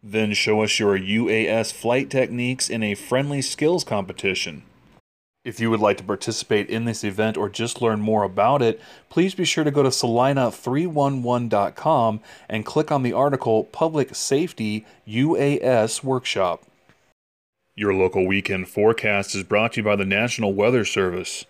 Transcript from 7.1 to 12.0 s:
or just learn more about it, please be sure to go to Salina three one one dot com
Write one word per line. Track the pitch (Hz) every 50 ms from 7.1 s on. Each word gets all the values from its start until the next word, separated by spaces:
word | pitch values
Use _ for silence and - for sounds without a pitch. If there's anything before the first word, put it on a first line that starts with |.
| 98 95 107 110 107
or | - 101 101
just | - - 113 117 - -
learn | 123 113 110 107
more | 104 110 110 107
about | 101 98 92 98 101 117 135 143
it, | 123 113 110 - - - - - _ _
please | - - 170 190 185
be | - 185
sure | 156 - - 160
to | 156
go | - 147
to | 139 135
Salina | 123 - - 123 113 117 123 135 143 139 131 117
three | 101 - - 127 127 143 170
one | 185 160 147 139 139 139 131 123
one | 120 123 123 120 117
dot | 107 104 101 92 -
com | - - 156 160 139